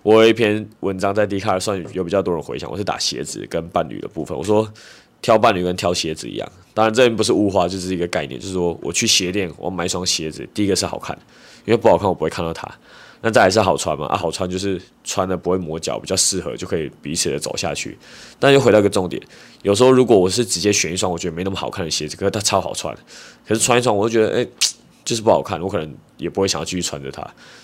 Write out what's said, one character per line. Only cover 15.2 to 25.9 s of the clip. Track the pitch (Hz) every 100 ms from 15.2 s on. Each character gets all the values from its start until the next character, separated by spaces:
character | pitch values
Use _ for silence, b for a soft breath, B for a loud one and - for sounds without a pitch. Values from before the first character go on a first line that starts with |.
| 92
的 | 90
不 | 87
会 | 92
磨 | 82 80
脚， | - 55
比 | -
较 | 92
适 | - 95
合， | 73 60
就 | 90
可 | 87
以 | 73 -
彼 | 71 85
此 | -
的 | 76
走 | - -
下 | 80
去。 | 76 - - B B B B
但 | 135
又 | 139
回 | 117
到 | 107
一 |
个 | 98
重 | 101 90
点， | - - B B B
有 | 95
时 | 101 127
候 |
如 | 131 113
果 | 104
我 | 92
是 | 101
直 | 117 87
接 | 101
选 | 101 80
一 | 90
双 | 95
我 | 85
觉 | 90
得 |
没 | 82 95
那 |
么 | 92
好 | 65
看 | - 82
的 |
鞋 | - 78
子， | -
可 | 98
是 |
它 | 107
超 | 98 98
好 | 85
穿， | - 78 57 - B B B -
可 | 110
是 |
穿 | 120 123
一 |
双 | 120 104
我 | 113
就 | 113
觉 | 107
得， | 117
哎， | 123 - - - _ _ -
就 | 113
是 |
不 | 110
好 | 82
看， | 69 82
我 | 92
可 | 95
能 | 78